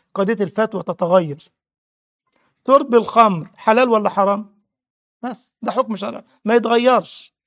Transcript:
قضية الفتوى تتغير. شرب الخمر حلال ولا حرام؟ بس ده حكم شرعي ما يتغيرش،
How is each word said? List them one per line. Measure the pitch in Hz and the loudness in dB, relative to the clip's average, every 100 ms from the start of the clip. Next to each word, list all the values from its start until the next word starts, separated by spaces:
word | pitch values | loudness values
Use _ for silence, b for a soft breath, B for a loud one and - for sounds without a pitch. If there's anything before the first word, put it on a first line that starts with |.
| _ | _
قضية | - 196 226 | -4 -4 -2
الفتوى | 196 - 220 196 | -4 -4 -4 -4
تتغير. | 170 175 175 185 160 147 _ _ _ _ _ _ _ _ _ _ _ _ - | -10 -6 0 2 0 -8 _ _ _ _ _ _ _ _ _ _ _ _ 2
شرب | 277 277 233 | 2 4 0
الخمر | 202 226 226 175 - _ | 2 2 2 2 -6 _
حلال | - 226 254 | 0 2 2
ولا | 220 202 | 2 0
حرام؟ | 196 196 202 214 _ _ _ _ _ _ _ | -2 -2 -2 -8 _ _ _ _ _ _ _
بس | 240 240 _ _ | -14 -14 _ _
ده | 233 | -6
حكم | 208 240 208 | -4 -4 -6
شرعي | 202 - - _ 208 | -8 -12 -18 _ 0
ما | 240 | 0
يتغيرش، | 240 233 247 240 170 - - _ | 2 0 2 2 -2 -14 -20 _